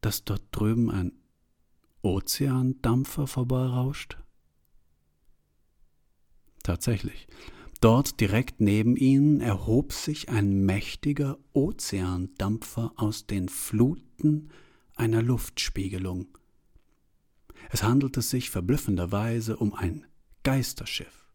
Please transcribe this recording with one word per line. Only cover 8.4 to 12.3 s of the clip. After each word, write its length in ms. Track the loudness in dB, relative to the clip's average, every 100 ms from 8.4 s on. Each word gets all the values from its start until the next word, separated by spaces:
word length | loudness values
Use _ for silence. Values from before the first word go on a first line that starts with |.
| 0 0
neben 340 | 2 4 2 4
ihnen 460 | 4 6 6 4
erhob 500 | 2 -2 2 2 2
sich 380 | -6 -6 -8 -2
ein 380 | 0 2 4 2
mächtiger 720 | 0 -4 -6 -4 -2 -2 -4 _
Ozeandampfer 1400 | 0 0 -2 -6 -4 -2 -2 -4